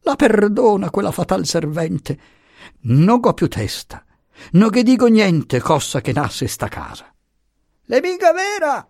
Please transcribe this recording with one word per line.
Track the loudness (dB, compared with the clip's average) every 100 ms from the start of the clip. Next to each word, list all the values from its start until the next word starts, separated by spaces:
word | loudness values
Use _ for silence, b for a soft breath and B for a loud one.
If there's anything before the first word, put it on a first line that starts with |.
La | -2 2
perdona | 2 4 2 2 2 2 -2
quella | -4 -4
fatal | -4 -2 -2 -2
servente. | -4 -4 -6 -6 -6 -8 -10 b b b b b b
Non | 0 4 4 4
ho | 2
più | 0 -2
testa. | -2 -6 -8 -14 -20 _ _ _ B B
Non | 2 4
che | 2
dico | 2 4 4
niente | 4 4 0 -2 -4
cosa | 0 -2 -2 -6
che | -4
nasse | -4 -4 -6 -8
sta | -6 -10
casa. | -10 -16 -18 -20 _ _ _ _ _ _ _ _
Le | -2
minga | -2 0 0
vera! | 0 -2 -4 -4 -4